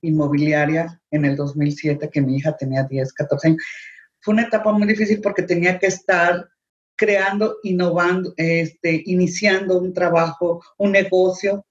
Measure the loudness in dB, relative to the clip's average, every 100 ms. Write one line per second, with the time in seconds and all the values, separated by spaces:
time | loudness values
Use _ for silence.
0 | 0 0 2 2 2 2 2 0 -4 -8
1 | _ 0 0 0 -4 -2 -2 -2 -2 -4
2 | -2 -2 0 0 -2 -4 -4 -2 -2 -4
3 | -6 -6 -4 0 2 2 -2 -14 -18 -20
4 | _ _ 0 0 2 0 2 2 2 2
5 | 2 2 0 -2 -2 0 2 2 0 -2
6 | 0 2 2 0 -4 _ _ _ _ -4
7 | 0 2 0 0 -2 -4 -4 0 0 2
8 | 0 0 -4 -4 0 0 -2 -4 -2 -2
9 | 0 0 0 0 0 0 0 0 0 -2
10 | 0 2 0 -2 -4 -4 -8 _ 0 2
11 | 2 2 2 0 -4 -4 -8